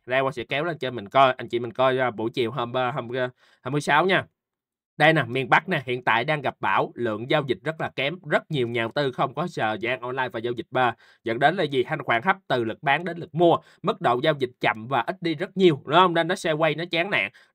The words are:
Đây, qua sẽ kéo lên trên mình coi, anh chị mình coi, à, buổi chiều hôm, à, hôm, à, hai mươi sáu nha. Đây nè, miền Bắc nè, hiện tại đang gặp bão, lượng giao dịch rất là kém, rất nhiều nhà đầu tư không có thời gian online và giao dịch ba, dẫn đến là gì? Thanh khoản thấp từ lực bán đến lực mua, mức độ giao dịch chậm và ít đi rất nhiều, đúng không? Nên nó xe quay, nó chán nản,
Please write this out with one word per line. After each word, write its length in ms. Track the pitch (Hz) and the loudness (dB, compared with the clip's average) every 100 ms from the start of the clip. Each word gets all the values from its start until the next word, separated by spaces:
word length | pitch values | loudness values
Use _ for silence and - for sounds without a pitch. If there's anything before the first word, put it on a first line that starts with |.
| - | 0
Đây, 160 | 127 | 0
qua 100 | 135 | 0
sẽ 120 | 127 | -2
kéo 200 | 113 139 | -4 -4
lên 140 | 165 156 | -4 -4
trên 180 | 175 120 | -6 -6
mình 140 | 101 | 0
coi, 240 | 135 135 127 | 4 4 4
anh 100 | 117 | -4
chị 120 | 117 | -4
mình 140 | 117 | -4
coi, 240 | 101 131 127 | 0 2 2
à, 140 | 127 | 0
buổi 180 | 107 113 | -2 -4
chiều 180 | 120 117 | -2 -4
hôm, 260 | 131 120 127 | -4 -4 -2
à, 140 | 127 | -2
hôm, 240 | 120 117 127 | -4 -6 -4
à, 140 | 127 - _ _ | -6 -8 _ _
hai 100 | - | -6
mươi 100 | 147 | -4
sáu 240 | - 147 175 | 2 2 4
nha. 180 | 180 117 _ _ _ _ _ _ - | 2 0 _ _ _ _ _ _ 2
Đây 160 | 151 | 4
nè, 100 | 160 117 | 4 2
miền 220 | 127 127 | -2 2
Bắc 200 | 151 156 | 2 2
nè, 120 | 170 127 | -2 -2
hiện 180 | 127 | -2
tại 200 | 127 113 | 2 2
đang 180 | 123 151 | 2 -2
gặp 140 | 127 - | -4 -4
bão, 320 | 107 98 165 - | 0 0 0 -4
lượng 340 | 117 107 123 | -4 -4 -2
giao 140 | 151 139 | -2 0
dịch 100 | - | -4
rất 180 | 147 156 | -6 -8
là 100 | 143 - | -8 -4
kém, 200 | 135 180 147 | -6 -6 -4
rất 220 | 190 - | -4 -2
nhiều 160 | 156 117 | -4 -2
nhà 140 | 120 | -2
đầu 100 | 113 143 | -4 -2
tư 160 | 143 | -4
không 220 | 127 143 | -2 -4
có 140 | 123 180 160 | -4 -8 -4
thời 220 | 113 110 | -4 -2
gian 220 | 113 127 | -4 -4
online 280 | 123 131 127 | -6 -6 -6
và 100 | 117 | -4
giao 140 | 113 | -6
dịch 120 | 123 - | -6 -6
ba, 220 | 127 127 113 _ _ | 0 0 -2 _ _
dẫn 160 | - 113 | -8 0
đến 160 | 143 190 | 0 0
là 80 | |
gì? 200 | 156 135 | -2 -2
Thanh 200 | 117 156 | -2 -4
khoản 180 | 139 117 | -2 0
thấp 160 | 117 190 - | 0 -2 -2
từ 160 | 131 | -2
lực 200 | 113 104 | -2 -4
bán 220 | 147 143 180 | 0 0 -2
đến 120 | 170 | -8
lực 180 | 156 147 | -8 2
mua, 220 | 175 156 - _ | 4 4 0 _
mức 200 | 165 - | -6 -2
độ 180 | 160 123 | 0 2
giao 100 | 156 151 | 2 0
dịch 100 | 123 - | -2 -2
chậm 260 | 131 110 110 | -2 0 -2
và 140 | 135 117 | -2 -2
ít 140 | 185 | -4
đi 140 | 170 151 | -4 -4
rất 220 | 190 - | -4 4
nhiều, 240 | 185 139 - | 4 4 2
đúng 100 | 156 | 4
không? 180 | 185 | 4
Nên 140 | 165 165 | 4 0
nó 80 | 185 | -2
xe 160 | 180 | -2
quay, 240 | 151 160 151 | 0 0 0
nó 80 | 165 | -2
chán 180 | 165 180 | -2 0
nản, 220 | 160 101 - _ | 0 -2 -6 _